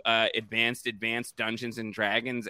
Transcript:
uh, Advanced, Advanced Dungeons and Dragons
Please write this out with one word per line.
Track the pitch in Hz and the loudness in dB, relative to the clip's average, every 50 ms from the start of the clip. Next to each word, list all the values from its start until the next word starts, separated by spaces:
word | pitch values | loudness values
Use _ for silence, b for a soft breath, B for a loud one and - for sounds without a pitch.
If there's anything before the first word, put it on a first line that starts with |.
| - | 2
uh, | 113 113 113 113 - - | 2 4 4 4 4 2
Advanced, | 113 113 104 110 113 117 117 120 - - | 0 -4 -2 2 2 4 2 2 0 -4
Advanced | 123 110 98 113 113 113 120 120 - - | -6 -4 -2 -2 -2 -2 -2 -4 -4 -6
Dungeons | - 113 110 113 110 123 120 113 117 | -4 -2 -2 -2 -2 -4 -6 -6 -6
and | 113 107 101 | -6 -6 -2
Dragons | 110 107 101 104 117 117 127 123 120 104 107 | 0 2 2 2 2 0 -2 -4 -4 -4 -4